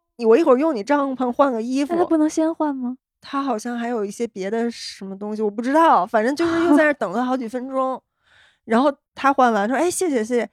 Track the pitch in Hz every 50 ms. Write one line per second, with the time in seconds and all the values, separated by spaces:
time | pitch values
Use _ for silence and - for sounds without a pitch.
0 | _ _ _ - 233 220 226 302 339 302 247 254 311 330 285 208 202 254 285 285
1 | 277 277 262 247 254 247 240 - 277 277 240 220 226 247 262 269 285 262 339 339
2 | 359 330 330 311 302 311 - 330 320 320 330 - 311 294 269 262 247 240 254 -
3 | _ _ _ _ _ - - 277 277 277 226 220 - 240 240 233 233 240 247 220
4 | 202 208 196 - 233 226 - 202 185 196 226 226 233 233 - - - - - -
5 | 196 190 190 196 208 208 214 214 214 208 202 233 233 262 285 320 330 320 254 185
6 | 180 - - 214 214 254 294 277 339 339 330 339 330 349 294 302 302 302 285 -
7 | 220 175 180 233 254 254 262 254 233 214 254 247 247 269 262 262 262 262 254 202
8 | - _ _ _ _ _ _ _ _ _ _ _ _ - 226 233 277 294 277 -
9 | _ _ _ - - 285 269 - 254 240 220 202 202 220 262 262 320 359 - -
10 | 381 339 269 226 220 226 247 240 220 -